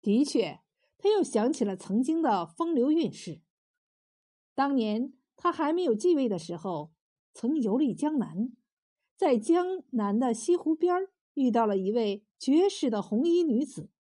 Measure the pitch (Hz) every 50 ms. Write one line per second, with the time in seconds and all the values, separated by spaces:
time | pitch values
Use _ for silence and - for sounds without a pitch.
0 | - 214 202 233 294 285 - 330 208 156 139 - _ _ _ _ _ _ _ _
1 | - 392 427 415 320 - - 220 214 254 320 - 233 208 185 185 - - 190 220
2 | 262 294 320 330 320 277 214 190 170 160 - - 339 330 339 262 233 277 302 339
3 | 320 - - - - - 156 - _ _ _ _ _ _ _ _ _ _ _ _
4 | _ _ _ _ _ _ _ _ _ _ _ - 269 277 277 262 226 214 208 220
5 | 254 277 - _ _ _ _ _ - 349 339 - 320 285 330 349 359 302 226 214
6 | - 359 349 285 269 233 202 170 160 - 175 165 - 196 175 151 151 156 _ _
7 | _ _ _ _ _ _ _ - - 233 311 311 233 208 196 262 311 262 - 262
8 | 285 302 311 285 190 151 156 180 226 262 - _ _ _ _ _ _ _ _ _
9 | _ _ _ _ 392 320 262 226 214 - 330 359 359 370 381 370 - _ - 226
10 | 208 202 202 220 254 226 233 233 - - 349 339 - 302 320 320 - 359 359 359
11 | 381 - _ _ _ _ _ 302 269 247 214 233 226 214 202 190 190 190 214 240
12 | 226 208 196 202 _ _ _ _ - - 269 320 370 403 - - - 262 214 208
13 | 196 - 208 220 277 339 339 349 349 311 226 226 294 - - - - - _ _